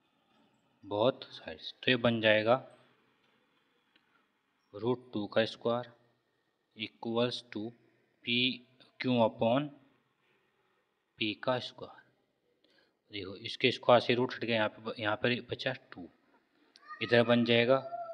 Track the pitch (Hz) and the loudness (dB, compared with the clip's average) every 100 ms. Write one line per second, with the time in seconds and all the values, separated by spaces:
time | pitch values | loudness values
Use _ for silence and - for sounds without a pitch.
0 | _ _ _ _ _ _ _ _ 98 104 | _ _ _ _ _ _ _ _ -6 0
1 | 123 - - - - - - - - 123 | 0 0 -8 -16 -16 -14 -16 -4 0 2
2 | 120 117 110 107 110 131 131 - _ _ | 2 2 4 4 4 2 0 -20 _ _
3 | _ _ _ _ _ _ _ _ _ _ | _ _ _ _ _ _ _ _ _ _
4 | _ _ _ _ _ _ _ 101 113 123 | _ _ _ _ _ _ _ -6 -4 -4
5 | - 104 101 110 110 - 120 120 123 - | -6 -8 -2 0 0 -2 -4 -4 -6 -16
6 | _ _ _ _ _ _ _ 107 110 - | _ _ _ _ _ _ _ -14 -14 -10
7 | 117 113 123 117 - 107 113 - _ _ | -4 0 0 -2 -10 -10 -10 -12 _ _
8 | _ _ 120 120 127 123 - _ - - | _ _ -4 0 0 -4 -12 _ -20 -6
9 | 131 123 110 - 113 127 151 - _ _ | 0 2 2 2 0 0 -2 -10 _ _
10 | _ _ _ _ _ _ _ _ _ _ | _ _ _ _ _ _ _ _ _ _
11 | _ - 110 98 - 123 - - - - | _ -4 -4 -2 -2 -2 -4 -14 -18 -20
12 | _ _ _ _ _ _ _ _ _ _ | _ _ _ _ _ _ _ _ _ _
13 | _ 104 95 95 - - 127 - - 120 | _ -12 -12 -12 -12 -2 0 2 4 6
14 | - 120 127 - 113 113 107 - 110 - | 6 0 -2 -4 -2 0 -2 -4 -12 -6
15 | 104 107 120 123 - 113 131 127 _ - | -4 -2 -2 -2 -4 -6 -6 -8 _ -18
16 | 85 _ _ _ _ _ _ - - - | -18 _ _ _ _ _ _ -20 -18 -10
17 | 110 120 120 120 117 117 120 135 - - | 2 4 6 4 4 4 4 2 0 -10
18 | - | -10